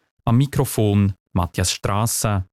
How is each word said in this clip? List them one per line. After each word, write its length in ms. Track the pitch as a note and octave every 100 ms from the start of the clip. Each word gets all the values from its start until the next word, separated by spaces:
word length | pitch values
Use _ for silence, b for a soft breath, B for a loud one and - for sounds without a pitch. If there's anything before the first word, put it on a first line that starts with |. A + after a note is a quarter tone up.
| _ _
Am 120 | - A#2
Mikrofon 760 | C#3 C#3 C3+ - G#2+ G2+ G2+ - _
Matthias 380 | F#2+ F2 - F#2
Strasser 760 | - - G2+ A#2 - A2+ G2+ F#2